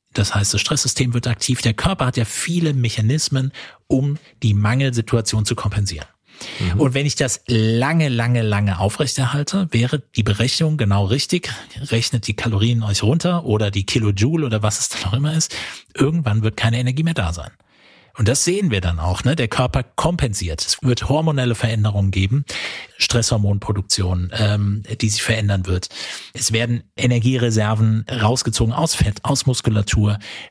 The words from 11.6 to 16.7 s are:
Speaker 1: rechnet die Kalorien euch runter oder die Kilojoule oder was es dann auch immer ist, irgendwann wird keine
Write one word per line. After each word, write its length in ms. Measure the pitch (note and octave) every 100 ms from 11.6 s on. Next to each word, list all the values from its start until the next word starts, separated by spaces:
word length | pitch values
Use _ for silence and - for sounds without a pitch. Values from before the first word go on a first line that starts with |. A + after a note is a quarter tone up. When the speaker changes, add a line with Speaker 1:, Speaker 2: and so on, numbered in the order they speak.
| - - C3
Speaker 1:
rechnet 360 | A#2 A2+ A#2+ -
die 80 |
Kalorien 480 | G#2+ A#2+ G2+ A2+ A#2+
euch 220 | G#2+ G2
runter 400 | G#2 D#3+ F3+ F3
oder 260 | E3 G#2+ G#2
die 160 | G2+ F#2+
Kilojoule 600 | B2 G#2+ G2 A#2+ E3 C#3+
oder 180 | A2
was 160 | G#2 -
es 80 | -
dann 160 | -
auch 80 | F#2+
immer 200 | A#2 D3
ist, 220 | D#3+ - - - - -
irgendwann 480 | - C3+ E3 C3 G#2+
wird 140 | A2 -
keine 240 | A2+